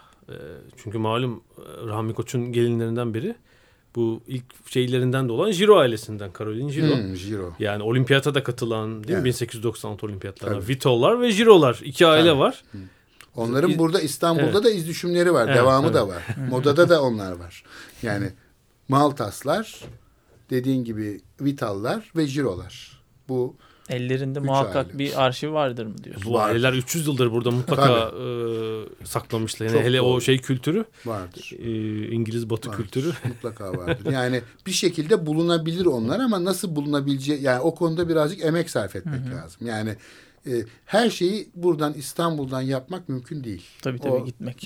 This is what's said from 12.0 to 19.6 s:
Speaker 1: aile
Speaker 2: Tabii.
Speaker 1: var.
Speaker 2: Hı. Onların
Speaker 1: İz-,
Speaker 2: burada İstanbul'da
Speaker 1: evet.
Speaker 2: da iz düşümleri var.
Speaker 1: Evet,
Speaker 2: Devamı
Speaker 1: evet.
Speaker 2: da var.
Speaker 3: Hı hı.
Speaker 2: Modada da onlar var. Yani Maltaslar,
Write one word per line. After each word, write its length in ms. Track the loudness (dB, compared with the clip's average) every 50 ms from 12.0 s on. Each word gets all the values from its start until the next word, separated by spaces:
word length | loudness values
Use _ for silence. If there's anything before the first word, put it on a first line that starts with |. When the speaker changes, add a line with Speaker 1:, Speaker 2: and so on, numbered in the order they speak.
| 8
Speaker 1:
aile 220 | 8 8 8 8 6
Speaker 2:
Tabii. 100 | 6 6
Speaker 1:
var. 260 | 4 2 2 -2 -10 _ -16
Speaker 2:
Hı. 60 | -16 -16 -18 -20 _ _ _ _ -20 -20 _ _
Onların 340 | -6 -4 -2 0 2 2 2
Speaker 1:
İz-, 80 | 2 2
Speaker 2:
burada 220 | 2 2 2 0
İstanbul'da 500 | 0 -2 -2 0 0 2 2 2 2 2
Speaker 1:
evet. 140 | 2 4 4
Speaker 2:
da 60 | 4
iz 180 | 2 2 0 -6
düşümleri 440 | -6 -6 -4 0 2 4 4 4 6
var. 140 | 4 4 6
Speaker 1:
Evet, 80 | 6
Speaker 2:
Devamı 300 | 6 6 6 6 6 4
Speaker 1:
evet. 80 | 4 4
Speaker 2:
da 120 | 2 2 0
var. 140 | -2 -6 -8
Speaker 3:
Hı 140 | -8 -6 -6
hı. 100 | -4 -2
Speaker 2:
Modada 380 | -2 0 2 4 6 6 6 6
da 140 | 6 4 4
onlar 300 | 2 0 -2 -4 -6 -8
var. 320 | -10 -12 -16 -18 -20 -20 -20 -20 -20 -20 -20 -14 -8 -6
Yani 280 | -4 -2 -2 -4 -6 -8 -12 _ _ _ _ _ _ _ _ _ 2
Maltaslar, 920 | 4 4 4 4 2 -2 -6 -6 -6 -6 -4 -2 -2 -2